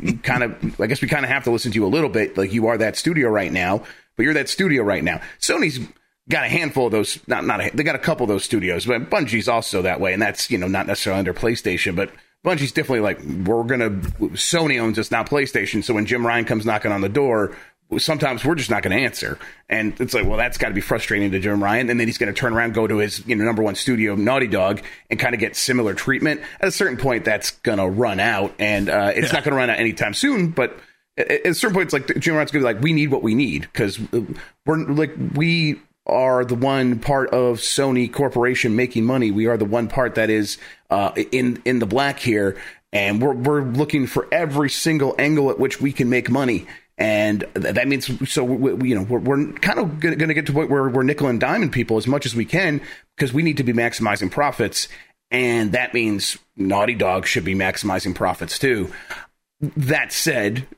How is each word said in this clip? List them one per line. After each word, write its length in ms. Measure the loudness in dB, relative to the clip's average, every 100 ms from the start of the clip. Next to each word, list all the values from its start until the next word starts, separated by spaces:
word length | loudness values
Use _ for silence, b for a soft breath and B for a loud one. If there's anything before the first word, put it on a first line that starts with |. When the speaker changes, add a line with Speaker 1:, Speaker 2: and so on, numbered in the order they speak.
Speaker 1:
you 160 | -2 -2
kind 240 | -2 0
of, 380 | -2 -2 -6 -2
I 60 | -2
guess 140 | 0
we 60 | 0
kinda 220 | 0 0
have 160 | 0
to 60 | 0
listen 200 | 0 0
to 60 | 0
you 80 |
a 20 | 2
little 220 | 2 2
bit. 280 | 2 0 0
Like, 160 | 0
you 140 | 2 2
are 120 | 2
that 180 | 0 0
studio 320 | 0 2 2
right 240 | 2 0
now, 320 | 0 0 -2 B B B -2
but 80 |
you're 100 | 0
that 140 | 0 0
studio 340 | 0 2 2
right 220 | 2 0
now." 160 | 0 -4 B B
Sony's 400 | -2 0 0 -2 -10 -16 _ _ -4
got 140 | -2
a 40 | 0
handful 380 | -2 -2 0 2
of 60 |
those, 260 | 2 0 -4 -4
not, 160 | -2
not 160 | 0 -2
a, 100 | -2
they 100 | -2
got 120 | -2
a 60 | -2
couple 240 | 0 0
of 40 | 0
those 140 | 0
studios, 440 | 0 0 0 0 0
but 240 | -2 0
Bungie's 380 | 0 0 0 0
also 340 | 0 0 0
that 180 | 0 0
way, 140 | 0
and 80 | 0
that's, 280 | 0 -2 -2
you 60 | -2
know, 80 | 0
not 200 | -2 -2
necessarily 340 | -2 -2 0
under 140 | -2
PlayStation, 600 | -2 -2 -2 -2 -2 -2
but 160 | -2 -4 b b b
Bungie's 280 | -2 0 -2
definitely 280 | -2 0 0
like, 220 | 0 -2
We're 400 | -6 -4 0 0
gonna, 280 | 0 0 0 -2 -4 -2 -4
Sony 460 | -2 -2 0 2 0
owns 180 | 0 -2
us, 140 | -2
not 180 | -2 0
PlayStation, 540 | -2 0 -2 -2 -2
so 100 | 0
when 120 | 0 0
Jim 200 | 0 0
Ryan 180 | 0
comes 220 | 0 -2 0
knocking 240 | 0 0
on 100 | 0
the 80 | 0
door, 480 | 2 2 2 0 B B _ -6 -2
sometimes 460 | -2 0 -2 0
we're 100 | 0
just 160 | 0 0
not 120 | -2
gonna 140 | 0 0
answer. 420 | 0 -2 -8 -8 B B -4
And 300 | -2 -2 -2
it's 140 | -2
like, 120 | 0 2
well, 100 | 2
that's 200 | 0 -2
gotta 160 | -2
be 60 | -2
frustrating 500 | -2 -2 0 0 0
to 80 | 0
Jim 240 | 0 0
Ryan. 280 | 2 0 0
And 80 | 0
then 100 | 0
he's 100 | 0
gonna 140 | -2
turn 200 | 0 0
around, 220 | 0 0
go 120 | 0 2
to 120 | 2
his, 280 | 0 -2 -2
you 80 |
know, 100 | 0
number 180 | 2 2
one 120 | 0
studio, 400 | 0 0 0 2
Naughty 320 | 2 2 2 0
Dog, 360 | 2 2 0 B B -6
and 80 | -2
kinda 180 | 0 0
get 200 | -2 -2
similar 380 | 0 2 0
treatment. 460 | 0 -2 0 0 -2 B B
At 80 | -2
a 40 |
certain 240 | 0 -2 0
point, 280 | 0 0
that's 260 | 0 0 -2
gonna 380 | -6 -2 0 0
run 320 | 0 0 0
out, 340 | 0 0 -2 -2
and, 300 | -2 0 0
uh, 240 | 2 2
it's 140 | 2 0
Speaker 2:
Yeah. 40 |
Speaker 1:
not 100 | 0
gonna 120 | 0 0
run 140 | 0
out 80 | 0
anytime 360 | 0 0 -2
soon, 340 | 0 0 2 0
but 300 | 0 -2 -4 B B _ -2
at, 140 | 0
at 160 | 0 0
a 80 |
certain 200 | 0 0
point, 120 | 0 0
it's 60 |
like, 260 | -2 -2 -2
Jim 160 | 0
Ryan's 160 | 0 0
gonna 120 | 2
be 100 | 0
like, 100 | 2
"We 100 | 2
need 180 | 2 2
what 120 | 2
we 120 | 2
need," 380 | 2 2 -2 -4
'cause, 260 | -2 -2 -2 -4
uh, 80 | -2 -2 B B _ -2
we're, 120 | 0 0
like, 260 | 0 0 -2 -4
we 460 | 0 2 2 0 -2 -8 _ 0
are 380 | 2 4 2
the 120 | 2 0
one 420 | 2 2 2 0
part 320 | 0 0 2
of 280 | 2 2 0
Sony 520 | -2 0 2 2 0
Corporation 640 | 0 0 2 2 2 2
making 300 | 2 2 0
money. 260 | 2 2 2
We 160 | 2 2
are 100 | 2
the 80 |
one 220 | 2 0 0
part 300 | 0 0 2
that 140 | 2
is, 280 | 2 0 -6 B B -2
uh, 220 | 0 2 0 0
in, 320 | 2 0 0
in 140 | 0 0
the 80 | 2
black 320 | 2 0 0
here, 380 | 0 2 2 B B B _
and 300 | -2 2 2
we're, 120 | 2
we're 280 | 2 0 0
looking 460 | 0 0 0 0 0
for 180 | -2 -2
every 360 | -2 0 0 0
single 460 | 0 0 2 2 2
angle 320 | 2 4 2
at 120 | 2
which 200 | 0 0
we 120 | -2
can 180 | 0 2
make 180 | 2 2
money. 380 | 2 2 0 B B B -4
And 480 | 0 2 2 0 -2
th-, 200 | -4 -2 0
that 100 | 0
means, 240 | 0 -2 -4 -2
so 120 | 0
we, 300 | 0 2 0
we, 160 | 2 2
you 60 | 2
know, 60 |
we're, 180 | 0 0
we're 320 | 2 0 0
kind 260 | -2 -2 0
of 220 | -2 -2
gonna, 160 | -2 0
gonna 180 | 0
get 120 | 0 0
to 60 |
the 60 | 0
point 120 | 2
where 180 | 0 2
we're 160 | 2
nickel 240 | 2 0 0
and 120 | 0
diming 300 | 0 0 0
people 260 | 0 0 0
as 120 | 0
much 180 | 0 -2
as 80 |
we 100 | -4
can, 360 | -2 0 0 -2 B B _ -4
'cause 160 | 0
we 120 | 2
need 140 | 2 2
to 60 |
be 80 | 2
maximizing 580 | 2 0 0 0 0 0
profits. 580 | 0 0 0 -2 -2 -6 B B _ -4
And 400 | 0 2 2 0
that 240 | 0 0
means 420 | 0 0 0 -4 -6 _ -4
Naughty 380 | 0 2 2
Dog 320 | 0 0 0 0
should 180 | -2
be 100 | 0
maximizing 600 | 0 0 -2 -2 -2 -2
profits 440 | -2 -2 -2 -6 -2
too. 320 | 0 0 -2 B B B B _ _ _ -4 -2
That 360 | 0 0 0
said, 540 | -2 0 0 0 -2 -6